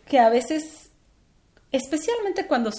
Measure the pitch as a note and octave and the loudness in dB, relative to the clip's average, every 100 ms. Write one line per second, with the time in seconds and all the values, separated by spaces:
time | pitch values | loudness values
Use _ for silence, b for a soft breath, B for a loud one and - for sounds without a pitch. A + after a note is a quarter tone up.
0 | - C4+ A3+ A#3+ B3 D#4 D4+ - - _ | 0 4 6 4 0 -4 -4 -8 -10 _
1 | _ _ _ _ _ _ _ C4+ C4 D#4 | _ _ _ _ _ _ _ -4 -2 -2
2 | F#4 A#4+ G4+ F#4 - B3 A3 | -2 -2 -2 -4 -2 -2 -2